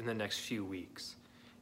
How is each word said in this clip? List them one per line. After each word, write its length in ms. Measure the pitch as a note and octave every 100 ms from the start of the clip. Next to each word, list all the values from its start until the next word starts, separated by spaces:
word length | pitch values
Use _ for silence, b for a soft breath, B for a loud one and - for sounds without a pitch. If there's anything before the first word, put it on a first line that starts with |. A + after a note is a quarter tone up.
in 60 | A#2
the 80 |
next 260 | A2+ G2+ -
few 240 | - A2+
weeks. 540 | F#2+ F#2 E2+ - - - b b b b